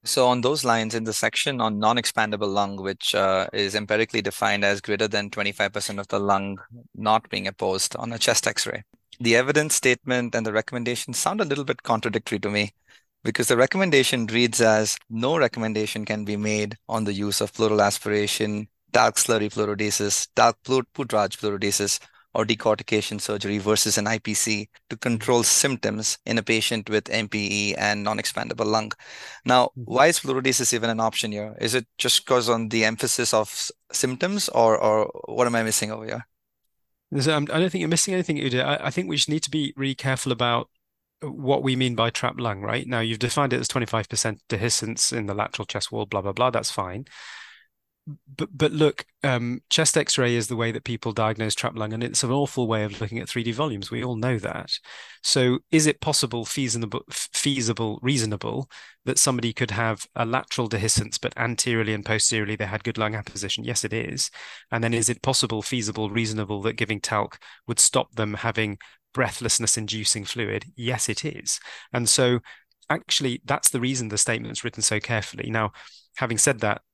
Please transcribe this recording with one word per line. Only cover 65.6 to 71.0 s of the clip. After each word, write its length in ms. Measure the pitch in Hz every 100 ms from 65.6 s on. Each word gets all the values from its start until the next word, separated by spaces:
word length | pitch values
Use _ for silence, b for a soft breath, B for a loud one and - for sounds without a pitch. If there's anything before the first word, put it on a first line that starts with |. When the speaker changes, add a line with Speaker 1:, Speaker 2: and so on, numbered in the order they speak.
Speaker 2:
feasible, 480 | - 127 107 104 107
reasonable 540 | 107 110 107 101 104
that 140 | 107 113
giving 220 | 107 104
talc 380 | - 107 - - B B -
would 120 | 117
stop 360 | - 127 - -
them 180 | 107
having 460 | 104 113 113 107 101 B B _
breathlessness-inducing 1120 | - 117 - 117 - 113 - 104 107 104 107 98
fluid? 400 | 123 104 104 - -
Yes, 340 | 117 123